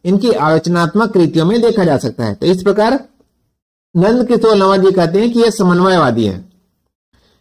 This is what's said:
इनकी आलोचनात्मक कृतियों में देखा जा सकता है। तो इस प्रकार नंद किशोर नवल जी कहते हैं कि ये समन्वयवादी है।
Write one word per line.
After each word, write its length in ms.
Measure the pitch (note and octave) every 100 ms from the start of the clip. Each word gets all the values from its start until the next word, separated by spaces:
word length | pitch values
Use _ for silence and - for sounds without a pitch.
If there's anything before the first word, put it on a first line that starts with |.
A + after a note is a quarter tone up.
इनकी 280 | F3 G3 A#3
आलोचनात्मक 800 | - D3+ D#3+ E3+ F3 E3 G#3 A#3
कृतियों 340 | G3 D#3 D#3+ D#3+
में 160 | A#3
देखा 220 | A#3 A3
जा 120 | F3 C3
सकता 280 | A#2 -
है। 100 | A2+
तो 120 | G2 D3+
इस 160 | F#3
प्रकार 420 | G3+ G3+ A3 C4+ - _ _ _ _ _ _ _ _ E3+
नंद 320 | G3 B3 A#3+
किशोर 280 | A#3 A3 G3+
नवल 220 | F#3+ G3
जी 140 | F#3+
कहते 280 | F#3 D#3+ F#3+
हैं 120 | A#3
कि 80 | A#3
ये 100 | A#3
समन्वयवादी 760 | - F#3 F3 F#3+ F3+ C3+ A#2
है। 260 | G#2+ F2+ - _ _ _ _ _ _ _ _ _